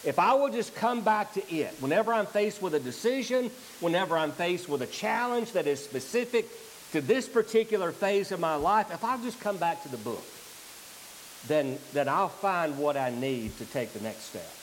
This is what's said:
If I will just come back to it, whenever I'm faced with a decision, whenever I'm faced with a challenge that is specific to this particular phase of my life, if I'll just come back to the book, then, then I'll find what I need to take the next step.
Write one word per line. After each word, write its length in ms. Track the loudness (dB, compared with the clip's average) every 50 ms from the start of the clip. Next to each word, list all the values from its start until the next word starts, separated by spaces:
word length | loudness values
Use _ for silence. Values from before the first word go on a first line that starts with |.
| 0
If 140 | 2 4 4
I 140 | 6 6 6
will 160 | 6 4 4
just 240 | 2 -2 -2 -2 -4
come 260 | 0 0 2 2 2
back 320 | 4 4 4 4 2 -2 -4
to 180 | -6 -4 -2
it, 220 | -2 -2 -2 -2 -4 -4
whenever 320 | 0 4 4 4 4 4
I'm 140 | 2 2 0
faced 360 | 2 2 2 2 2 0 -2
with 120 | -4 0 0
a 60 | 0
decision, 680 | 0 -2 -8 0 0 2 2 2 0 2 0 0 0 0 -6 -10 -16 -18 -10 -2
whenever 360 | 0 2 2 2 2 2 2
I'm 140 | 2 2 0
faced 380 | 0 0 0 0 0 -2 -2 -2
with 140 | -2 -2
a 40 | -2
challenge 680 | -4 -6 -4 -2 0 0 0 0 2 0 0 -2 0
that 140 | 0 0 2
is 160 | 2 0 0
specific 640 | -2 -6 -6 -6 -6 0 0 0 0 2 0 0 0 0 -10 -16 -16 -16 -18 -18 -12 -2
to 80 | -2 -2
this 280 | 4 4 4 4 2 2
particular 640 | 2 2 2 6 4 4 4 4 0 0 0 0
phase 400 | -2 0 0 2 4 2 2 0
of 80 | -2 0
my 160 | 2 2 2
life, 380 | 4 4 4 4 4 4 2
if 100 | -4 -4
I'll 200 | -2 -2 -2 -2
just 180 | -2 -6 -6 -4
come 160 | -4 -2 -2
back 260 | 0 0 0 0 -2
to 60 | -6 -10
the 80 | -10
book, 280 | -6 -6 -6 -6 -6 -8 -14 -16 -16 -18 -18 -18 -18 -18 -18 -18 -18 -18 -18 -18 -18 -18 -18 -18 -18 -18 -18 -18 -14 -4 0
then, 300 | 2 2 2 2 -2 -6 -8 -4
then 160 | 0 0 2 4
I'll 200 | 4 2 2 2
find 500 | -2 -2 0 2 2 2 0 0 0 0
what 180 | 0 2 2
I 140 | 2 0 0
need 460 | -2 -2 -2 -2 -2 -2 -4 -6 -6 -8
to 60 | -12
take 280 | -4 -4 -4 -4 -4
the 80 | -6 -6
next 260 | -6 -6 -8 -8 -12
step. 260 | -12 -12 -12 -12 -12 -16 -18